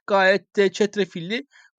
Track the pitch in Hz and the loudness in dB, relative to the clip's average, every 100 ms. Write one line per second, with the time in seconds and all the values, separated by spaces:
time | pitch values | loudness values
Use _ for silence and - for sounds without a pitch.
0 | - 196 190 196 - - 196 - 202 208 | -2 2 4 2 -2 -2 0 0 -2 -2
1 | 185 180 165 233 277 _ _ | -6 -6 -8 -10 -10 _ _